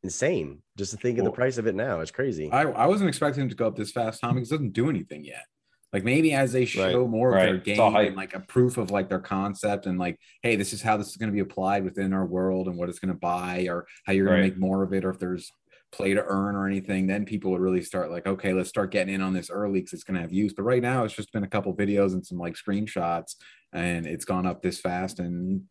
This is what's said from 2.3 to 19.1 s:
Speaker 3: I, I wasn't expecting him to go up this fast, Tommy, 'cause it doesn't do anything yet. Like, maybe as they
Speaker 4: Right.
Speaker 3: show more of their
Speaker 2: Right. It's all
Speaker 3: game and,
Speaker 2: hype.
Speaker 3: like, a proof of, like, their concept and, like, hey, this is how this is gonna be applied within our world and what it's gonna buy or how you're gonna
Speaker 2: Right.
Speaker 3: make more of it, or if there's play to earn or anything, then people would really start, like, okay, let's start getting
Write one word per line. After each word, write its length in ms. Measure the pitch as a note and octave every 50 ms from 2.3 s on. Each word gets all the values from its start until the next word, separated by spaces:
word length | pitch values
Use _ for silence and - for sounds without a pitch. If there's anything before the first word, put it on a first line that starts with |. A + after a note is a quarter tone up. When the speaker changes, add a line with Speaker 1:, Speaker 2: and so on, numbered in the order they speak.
| G#2+ D#2 D2+ D2+
Speaker 3:
I, 120 | D#2 C3 D3+
I 240 | D3+ - - A#2
wasn't 220 | D3+ F#3+ G#3+ G3+ F3
expecting 340 | C3+ - D#3 C#3+ C3+ C3+ C#3
him 40 | C3
to 40 | A#2+
go 100 | - A#2+
up 100 | A2 G#2+
this 160 | G2+ G#2+ G#2 -
fast, 280 | B2 A#2 A2 A2 -
Tommy, 200 | - A#2+ B2 B2+
'cause 100 | B2 A2+
it 40 | D3+
doesn't 160 | D#3 D3 G#2+ F#2+
do 160 | - A#2+ D3+
anything 340 | D3 F#2+ - - D2+ D2+ D2
yet. 200 | C#2 A#1 A1+ - _ _ _ _ _ _ _ _ _ -
Like, 120 | G#2 F#2
maybe 280 | A2+ B2+ D3+ D#3+ D#3+ D3
as 200 | C3+ C#3 B2+ A#2
they 80 | B2+
Speaker 4:
Right. 80 | B2+ A#2+
Speaker 3:
show 400 | - - F#2+ F#2 - B2 B2+ A#2+
more 260 | A2+ A2 A#2 G2+ G2
of 60 | F#2+ F#2
their 120 | F#2 F#2+
Speaker 2:
Right. 80 | F#2 -
It's 120 | - G#2 G#2
all 100 | A2 G#2
Speaker 3:
game 60 | A2
and, 120 | G#2+ G#2+ F#2+
Speaker 2:
hype. 60 | F#2+
Speaker 3:
like, 180 | F#2+ F#2+ F#2 -
a 60 | F#2+
proof 360 | F#2+ _ - B2 B2 B2 B2 -
of, 120 | A2 F2+ G2+
like, 160 | G2+ F#2 -
their 100 | G2+ F#2
concept 680 | - - G2+ G2 G2 G2+ G2 - - G#2 G2+ G2 -
and, 120 | G2 F2+ F2+
like, 200 | F2+ F2 E2+ - _ - - _ -
hey, 120 | A#2+ A2+
this 160 | G#2 G2 - -
is 100 | G2+ -
how 140 | A2+ G#2+
this 120 | G#2 G#2 -
is 80 | -
gonna 160 | F#2+ A2+ A2 G2+
be 80 | G#2
applied 420 | G2 F#2+ - - F#2+ F#2+ G2+ G2+ F#2+
within 280 | F#2 F2+ - G2 F#2+ F#2+
our 120 | F#2+ F#2+
world 440 | E2+ F2+ F#2 F#2 F#2+ F#2 F#2 F#2 F#2+
and 80 | F2 F2
what 100 | F2 F2
it's 120 | F2 -
gonna 140 | - F#2+ F2+
buy 520 | F2 - F2 F2 F2+ F2+ F2+ F2+ F2+ F#2 F2+
or 180 | E2+ F2 - - - - _
how 60 | - F#2+
you're 140 | F#2+ G2
gonna 100 | G2 F#2 F#2+
Speaker 2:
Right. 120 | F#2+ F#2+ F#2+
Speaker 3:
make 60 | F#2
more 240 | F#2+ F#2+ F#2+ F#2+ G2
of 80 | F#2 F#2+
it, 120 | F#2+ F#2
or 60 | F#2
if 80 | F#2 -
there's 320 | - F2+ F2+ E2+ - - _ _ _ _ _ _ _ _
play 240 | - - - G2 G2
to 100 | G2 -
earn 300 | - G2 G2 G2 G#2 G2+
or 140 | G2 G2 G2
anything, 400 | G2 G2 F#2+ - G2+ F#2 F#2+ F#2+
then 160 | F#2+ G#2 G#2
people 260 | F#2+ G#2+ G2+ - F#2+
would 100 | F#2 F2+
really 220 | F#2 F#2 F#2 F2+ E2
start, 300 | - - F#2+ D#2 D#2 E2+
like, 120 | F2 -
okay, 280 | F#2+ G2 F#2+ - G2+ F#2
let's 160 | F#2 F#2 F#2
start 240 | - A2+ G2+ F#2 F#2+
getting 200 | G#2 F#2 F#2+